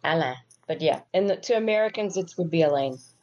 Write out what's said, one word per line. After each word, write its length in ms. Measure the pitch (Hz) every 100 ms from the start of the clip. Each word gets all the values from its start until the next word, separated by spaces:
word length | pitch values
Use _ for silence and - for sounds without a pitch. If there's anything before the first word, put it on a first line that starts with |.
Elaine. 320 | 143 165 143 127 - _ -
But 140 | 160
yeah, 220 | 156 135 -
and 180 | 180 202
the, 60 | 196
to 180 | - 226
Americans, 600 | 220 214 220 214 208 190
it 180 | 180 -
would 120 | 170
be 120 | 165
Elaine. 360 | 156 143 135 127 - _